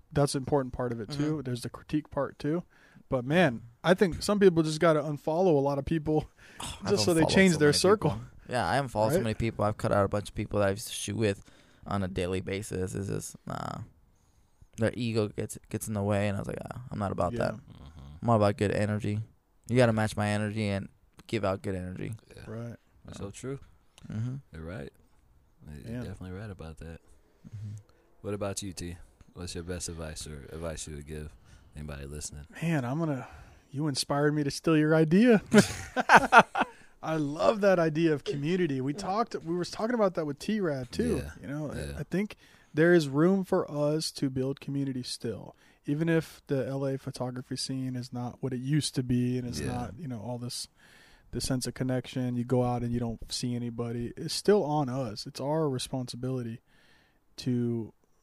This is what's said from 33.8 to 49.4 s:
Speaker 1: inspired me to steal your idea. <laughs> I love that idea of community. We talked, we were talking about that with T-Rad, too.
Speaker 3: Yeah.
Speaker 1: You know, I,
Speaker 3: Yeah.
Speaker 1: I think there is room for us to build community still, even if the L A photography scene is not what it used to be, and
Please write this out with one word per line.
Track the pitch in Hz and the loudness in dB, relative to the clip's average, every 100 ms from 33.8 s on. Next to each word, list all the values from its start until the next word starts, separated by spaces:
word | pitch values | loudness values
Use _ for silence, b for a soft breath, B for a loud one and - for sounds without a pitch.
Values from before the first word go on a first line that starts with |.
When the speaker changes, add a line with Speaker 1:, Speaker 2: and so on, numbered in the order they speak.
| 156 | -4
Speaker 1:
inspired | 131 - 143 147 | -2 -2 2 2
me | 151 | 2
to | 143 | -2
steal | - 170 156 | -2 4 4
your | 151 | 6
idea. | 160 160 185 247 208 - | 6 6 6 8 6 8
<laughs> | 214 - - - 247 - 262 269 233 - - 494 - - - | 6 6 2 -8 -2 8 8 12 8 8 4 -4 -6 -20 -12
I | 147 160 | -4 -2
love | 143 156 190 220 | -2 2 2 4
that | 196 180 | 4 4
idea | 160 156 165 | 2 2 2
of | 147 | 0
community. | - 143 147 185 170 135 | -2 -4 0 0 0 0
We | 135 | -2
talked, | 147 185 208 226 165 | -4 -4 -2 -2 -4
we | 160 | -4
were | 175 | -4
talking | 170 - 226 | -4 -4 -2
about | 240 196 | 2 2
that | 175 151 | 0 -4
with | 139 | -4
T-Rad, | - 214 175 135 127 | -2 0 0 -2 -6
too. | - 240 160 | -2 0 -2
Speaker 3:
Yeah. | 76 - | -4 -10
Speaker 1:
You | 92 | -10
know, | 147 143 | -8 -6
I, | - | -6
Speaker 3:
Yeah. | 73 71 | -8 -8
Speaker 1:
I | |
think | 147 180 214 - b b b | -4 -4 -4 -8 b b b
there | 147 170 | 4 6
is | 175 143 | 6 6
room | 139 175 196 | 4 4 4
for | 185 185 - | 2 0 0
us | 147 147 156 - | 0 0 0 -2
to | - 139 | -2 -2
build | 131 131 139 | 0 -2 -4
community | - 139 139 127 | -6 -4 -4 -4
still, | 120 - 120 90 - - b b | -8 -8 -6 -8 -12 -20 b b
even | - 147 165 | -4 0 2
if | 165 - - - | 2 0 -10 -4
the | 139 117 | -2 -2
L | 135 139 | -2 -2
A | 135 | -4
photography | 143 - 127 127 - 131 | -6 -6 -6 -6 -8 -8
scene | - 131 131 | -6 -4 -4
is | 123 123 | -6 -8
not | 123 120 - | -8 -8 -6
what | 135 | -6
it | 123 | -4
used | 131 151 - - | 0 0 0 -2
to | |
be, | 123 123 123 | 0 2 2
and | 127 | 0